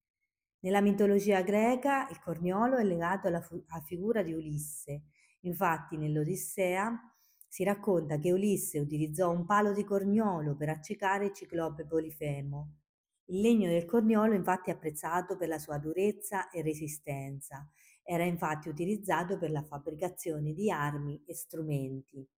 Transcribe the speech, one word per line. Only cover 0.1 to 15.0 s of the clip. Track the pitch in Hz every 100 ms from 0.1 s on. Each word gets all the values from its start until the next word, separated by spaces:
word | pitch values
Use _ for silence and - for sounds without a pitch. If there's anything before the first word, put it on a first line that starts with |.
| _ _ _ _ _
Nella | 185 202
mitologia | 202 202 202 202 202 190
greca, | 185 208 226 247 277 277 -
il | 170
corniolo | - 165 175 190 240 262
è |
legato | 208 170 170 196 185
alla | 170
fu-, | 170 175 -
alla | 165
figura | - 175 202 226
di | 170
Ulisse. | 160 156 147 151 - - 147 - _ _ _
Infatti, | 180 175 185 160 - 160
nell'Odissea | 151 151 151 185 - - 185 185 214 233 - _ _ _ _
si | -
racconta | 190 202 214 175 151 151
che | 170
Ulisse | 185 208 196 - 151
utilizzò | 147 151 156 151 175
un | 175 170
palo | 208 208
di | 202
corniolo | 202 196 196 214 214 170 151 147
per | 151
accecare | 156 - 214 196 196 202
il |
ciclope | 196 - 170 160 151 151
Polifemo. | 160 160 - 147 139 139 143 151 - _ _ _ _ -
Il | 180
legno | 220 233 180
del | 170 170
corniolo, | 233 220 214 220
infatti, | 202 175 185 -
è |
apprezzato | 170 160 151